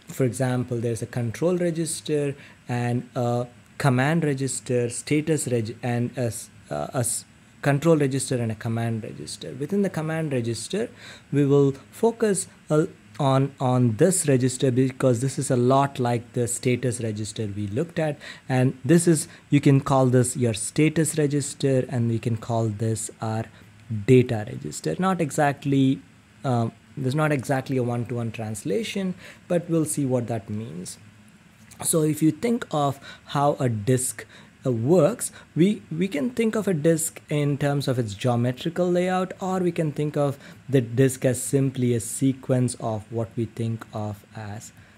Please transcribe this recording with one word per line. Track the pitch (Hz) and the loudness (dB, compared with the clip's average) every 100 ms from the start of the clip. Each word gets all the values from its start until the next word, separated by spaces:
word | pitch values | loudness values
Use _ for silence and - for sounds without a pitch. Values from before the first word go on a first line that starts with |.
| - | -14
for | - 127 | -2 -2
example, | 107 127 127 120 120 | 0 -2 0 -2 -2
there's | 120 113 | -2 -4
a | 117 | -6
control | 127 117 107 165 185 | -4 -4 -2 0 0
register | 175 160 156 - - 147 143 135 - - - | 0 -2 -4 -6 -2 -2 -2 -4 -14 -18 -6
and | 120 120 120 - 135 | -2 0 -2 -4 -4
a | 120 120 127 - - - | -2 -2 -4 -10 -20 -2
command | 147 127 135 165 | 2 2 2 2
register, | 151 135 135 - - 123 120 | 0 -2 -4 -6 -2 0 0
status | - - 151 151 151 - | -4 -2 -2 0 -2 0
reg-, | 120 110 - | -2 -2 -6
and | 123 120 120 - | -4 -2 -4 -4
a | 120 | -6
s-, | - - - - | -6 -14 -18 -10
uh, | 73 73 | -8 -4
a | 135 | -4
s-, | 117 - - - - - | -2 -4 -8 -20 -20 -4
control | 147 139 160 160 | 0 2 4 4
register | 139 131 - 127 | 4 -2 -2 -2
and | 117 | -2
a | 110 | -4
command | 117 113 117 113 | -4 -2 -2 -4
register. | 107 139 - - - 127 | -6 -12 -12 -12 -12 -8
Within | 143 202 | -4 0
the | 196 | 0
command | - 156 160 156 | -2 -4 -4 -2
register, | 131 117 113 - 190 240 - - - - | -2 -2 -4 -4 -4 -6 -8 -20 -20 -4
we | 139 139 | 2 4
will | 143 139 135 - | 6 4 2 -10
focus | - 226 226 214 190 - - - | -2 0 2 0 0 -4 -12 0
a, | 151 165 - - - | 2 2 -4 -18 -2
on, | 139 135 139 - | 2 4 2 0
on | 131 127 123 104 | 0 4 2 4
this | 175 175 147 | 4 4 2
register | 131 127 - 135 | 4 2 2 0
because | 123 131 - 131 117 | 2 0 2 2 2
this | 135 - | -2 -4
is | 135 | -2
a | 127 | 2
lot | 123 135 139 135 | 4 4 2 0
like | 120 120 - | -2 -2 -4
the | 131 117 | -4 -2
status | - 131 123 127 110 | 0 0 0 -2 -4
register | 113 107 107 - 107 101 | -4 -4 -8 -6 -6 -6
we | 101 | -6
looked | 107 170 - | -4 -4 -2
at. | 156 143 - - - | -4 -4 -12 -16 -2
And | 127 131 - | 2 2 0
this | 127 170 175 | 4 4 6
is, | 156 - - - | 2 0 -12 0
you | 143 | 2
can | 143 139 | 6 4
call | - 135 131 | 4 2 4
this | 127 123 - | 4 2 0
your | 120 | -2
status | 113 - - 156 156 156 160 | -2 -4 2 2 2 -2 0
register, | 147 143 135 - 139 127 127 | 0 0 -4 -2 0 0 0
and | 127 117 | -2 -2
we | 117 | -2
can | 117 113 | -2 -4
call | - 117 113 | -2 -2 -2
this | 104 113 110 - - | -2 -2 -2 -6 -8
our | 110 110 - - - - - 110 101 | -6 -4 -6 -12 -20 -20 -10 -4 6
data | 127 123 110 107 | 6 6 0 -6
register. | 127 147 - 156 160 | -10 -10 -6 -6 -2
Not | 185 180 | 0 0
exactly, | 151 - 147 139 143 139 135 135 - - _ - 139 | -2 0 0 0 0 2 2 0 -6 -20 _ -8 -2
um, | 120 117 - _ - | 0 -2 -4 _ -6
there's | 127 147 | -2 0
not | 151 | 0
exactly | 147 110 135 131 131 | 0 0 -4 -2 -2
a | |
one-to-one | 120 120 113 120 117 | -2 -4 -4 -6 -6
translation, | 107 110 110 151 202 214 202 190 180 - - - | -6 -8 -8 -4 -4 -4 -4 -6 -8 -14 -18 -4
but | 175 170 | -4 0
we'll | 165 | 0
see | 156 - 135 | 0 -2 0
what | 127 113 | 0 -2
that | 113 - | -6 -6
means. | 107 117 170 180 - - - - - - _ - - | -8 -8 -12 -14 -16 -20 -20 -20 -20 -20 _ -20 -10
So | - 170 | -2 2
if | 156 147 | 2 4
you | 156 | 2
think | 156 233 233 - | 2 0 -2 -2
of | 156 143 135 - - - | 0 0 -2 -10 -20 -6
how | 147 147 147 | 0 2 2
a | 131 | 0
disk, | 110 101 127 - - - - - _ | 0 2 2 0 -8 -14 -20 -20 _
uh, | 135 | -2
works, | 113 120 180 151 220 - - - 147 | 0 4 6 4 2 -8 -12 -6 2
we, | 185 214 - | 4 2 -6
we | 160 196 | -4 -2
can | 285 247 | -2 -4
think | 247 226 | 0 0
of | 220 202 | 0 0
a | |
disk | 165 165 160 - - - | 2 4 2 0 -8 -4
in | 147 143 139 | 0 0 2
terms | 143 143 135 | 0 0 0
of | 123 | 0
its | 113 | -2
geometrical | 98 123 120 120 127 170 170 180 | -2 0 2 0 0 -4 -2 0
layout, | 175 185 185 185 - | 2 2 0 -2 -4
or | 185 185 | -4 0
we | 180 | -2
can | 170 156 | 0 -2
think | 139 151 147 | -2 -2 0
of | 143 131 - - - | 0 -2 -12 -20 0
the | 131 | 2
disk | 117 117 135 131 131 | 2 2 2 4 0
as | 127 | 0
simply | - 139 135 127 123 117 | 0 0 0 0 0 0
a | |
sequence | - - 135 131 - 127 123 - | -2 -2 0 0 0 2 2 -2
of | 120 110 - | -6 -6 -6
what | 113 113 - | -6 -6 -4
we | 110 | -6
think | - 113 113 - | -4 -6 -6 -8
of | 110 107 104 - 110 | -8 -8 -8 -14 -14
as | 104 104 - - - | -12 -12 -14 -20 -20